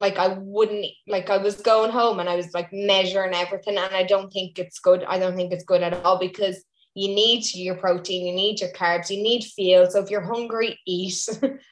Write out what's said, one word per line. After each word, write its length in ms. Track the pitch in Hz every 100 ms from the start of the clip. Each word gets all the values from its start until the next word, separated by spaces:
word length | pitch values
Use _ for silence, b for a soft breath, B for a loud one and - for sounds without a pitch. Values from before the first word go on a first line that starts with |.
like, 160 | 196 -
I 100 | 190 190
wouldn't, 480 | 196 208 214 208 - - -
like, 220 | 196 190
I 80 | 196
was 180 | 202 202
going 300 | 233 220 226
home 280 | 240 233 190
and 80 | 175
I 80 | 175
was, 180 | 170
like, 200 | 175 170
measuring 600 | 196 202 190 185 190 185
everything, 440 | 175 180 196 208 196
and 180 | 190 190
I 80 |
don't 260 | 185 196 196
think 260 | 196 185 185
it's 200 | 175 -
good. 240 | 185 180 -
I 120 | 185
don't 200 | 185 180
think 160 | 180
it's 100 | 175
good 180 | - 180
at 220 | 170 175
all, 160 | 175 185
because 420 | 185 208 196 185 _ _ _
you 140 | 190 196
need 360 | 202 226 240 214 180
your 200 | 180 180
protein, 500 | 185 175 185 180 180
you 60 |
need 260 | 180 208 208
your 120 | 180
carbs, 360 | - 226 226 -
you 140 | 196
need 220 | 220 240 -
fuel. 440 | - 185 185 180
So 120 | 196
if 60 | 196
you're 100 | 202 180
hungry, 520 | 233 233 226 226 - -
eat, 400 | 180 190 - -
<laughs> 80 | 214 269 B B